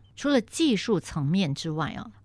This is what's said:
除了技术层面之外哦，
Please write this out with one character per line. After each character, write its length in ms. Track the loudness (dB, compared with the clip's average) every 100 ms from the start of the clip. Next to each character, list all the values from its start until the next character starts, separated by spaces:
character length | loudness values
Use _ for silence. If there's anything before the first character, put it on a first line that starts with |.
| -18
除 140 | -6 2
了 100 | 2
技 340 | 2 0 2 2
术 240 | 2 0
层 240 | 0 -2
面 300 | 0 2 0
之 160 | -2 -4
外 240 | -4 -4 -6
哦， 140 | -12 -16